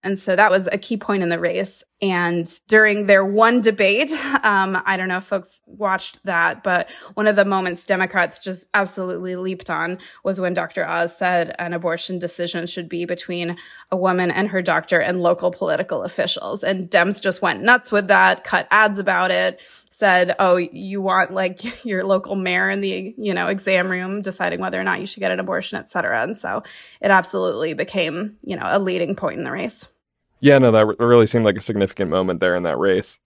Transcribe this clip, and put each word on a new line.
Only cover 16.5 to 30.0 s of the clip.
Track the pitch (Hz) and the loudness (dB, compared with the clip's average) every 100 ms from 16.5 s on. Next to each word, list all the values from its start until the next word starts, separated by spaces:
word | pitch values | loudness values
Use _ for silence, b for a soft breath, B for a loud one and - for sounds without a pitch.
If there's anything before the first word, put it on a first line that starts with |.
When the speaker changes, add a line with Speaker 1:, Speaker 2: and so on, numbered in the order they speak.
| 202 | -6
Speaker 1:
And | - 190 175 | -4 -4 0
Dems | 190 175 196 | 2 2 0
just | 196 185 | -4 -2
went | 180 107 | -2 0
nuts | 208 247 - | 2 2 4
with | 208 196 | -2 4
that, | 190 185 185 | 4 4 2
cut | - 180 - | -2 -2 2
ads | 208 214 196 | 4 4 2
about | 190 180 185 | -2 0 0
it, | 180 185 185 B B B | 0 -2 -4 B B B
said, | - 202 180 180 - | 0 4 4 4 2
"Oh, | 190 180 | 4 4
you | 170 - 190 196 | 0 -8 -8 -4
want, | 190 185 175 | 0 2 0
like, | 190 185 185 233 - | -2 -4 -6 -12 -10
<laughs> | 233 | -6
your | 185 | -4
local | 196 190 190 196 | 0 0 0 -4
mayor | 185 180 190 | 0 0 0
in | 196 | -2
the, | 196 185 190 233 | -4 -6 -8 -6
you | 208 | -4
know, | 180 180 | -2 -2
exam | 196 196 185 185 | -2 0 0 0
room | 180 185 202 | -4 -4 -6
deciding | 196 180 180 175 | -8 -4 -4 -4
whether | 185 180 | -6 -4
or | |
not | 190 180 | -4 -4
you | 190 | -6
should | - | -4
get | 190 | -2
an | 185 | -2
abortion, | 190 180 196 - | -2 -6 -6 -10
et | - | -6
cetera" | 180 117 113 | -4 -2 -2
And | 127 208 | -4 -6
so | - 214 B B B B | -6 -6 B B B B
it | 202 | 2
absolutely | 190 185 196 185 110 160 | 2 2 -2 -2 -2 -4
became, | 156 - 196 160 165 214 - | -4 -6 -4 -4 -4 -10 -10
you | - 175 | -10 -6
know, | - | -2
a | 202 | 0
leading | 190 180 175 | 0 -2 -4
point | 196 156 - | -4 -6 -6
in | |
the | 135 | -8
race. | 190 220 - - _ | -8 -6 -6 -8 _